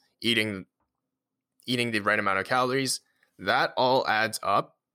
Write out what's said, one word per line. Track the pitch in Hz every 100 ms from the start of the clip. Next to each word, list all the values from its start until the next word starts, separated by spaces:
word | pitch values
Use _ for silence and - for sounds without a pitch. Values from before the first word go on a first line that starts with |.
| _ _
eating, | 110 113 107 98 87 _ _ _ _ _ _ _ _ _ -
eating | 123 120
the | 110
right | 101 107
amount | 101 95
of | 95
calories, | 127 127 135 135 - _ _ _ -
that | 95 123 165 -
all | 127 131 -
adds | 107 110 107
up | - 107 - _ _